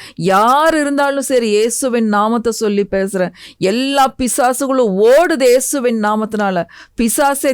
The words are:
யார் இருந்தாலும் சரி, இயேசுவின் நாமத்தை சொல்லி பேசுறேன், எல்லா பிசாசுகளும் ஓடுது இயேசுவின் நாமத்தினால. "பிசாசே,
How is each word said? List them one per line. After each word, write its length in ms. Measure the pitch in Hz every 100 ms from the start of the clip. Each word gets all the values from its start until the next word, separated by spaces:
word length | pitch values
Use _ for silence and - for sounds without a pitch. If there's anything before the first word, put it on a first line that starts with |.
| -
யார் 640 | - 175 190 233 277 320 320
இருந்தாலும் 420 | 285 285 277 277
சரி, 260 | 262 254 226
இயேசுவின் 580 | 208 226 - 269 233 220
நாமத்தை 460 | 208 214 233 233
சொல்லி 340 | 220 220 202 202
பேசுறேன், 420 | 196 196 190 175 - - -
எல்லா 560 | 185 226 269 277 262 -
பிசாசுகளும் 920 | 254 - 254 254 277 262 226 190 226
ஓடுது 340 | 277 349 302
இயேசுவின் 580 | 254 254 - 285 240 226
நாமத்தினால. 640 | 208 214 214 214 196 180 - - -
"பிசாசே, 580 | - 233 - 277 277 285